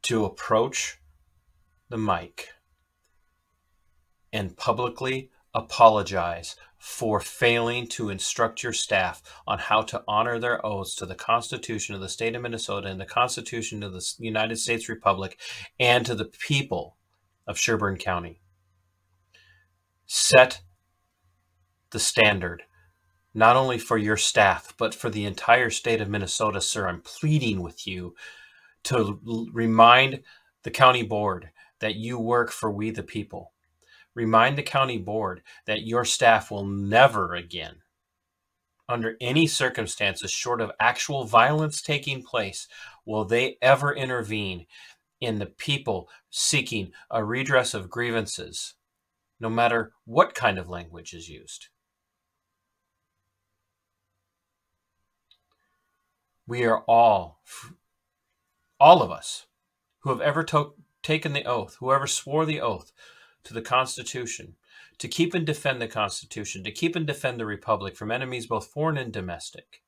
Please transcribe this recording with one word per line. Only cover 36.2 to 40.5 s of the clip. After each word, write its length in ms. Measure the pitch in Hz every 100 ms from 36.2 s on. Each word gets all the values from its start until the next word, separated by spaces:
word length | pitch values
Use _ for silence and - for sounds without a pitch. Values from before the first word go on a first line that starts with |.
| 120 110 -
will 140 | 104 98
never 680 | 98 98 110 135 107 87
again, 440 | 87 85 87 82 - _ _ _ _ _ _ _ _ _ _ -
under 260 | 120 113 113
any 260 | 123 143 160
circumstances 840 | - 127 127 104 - 101 92 95
short 300 | - 123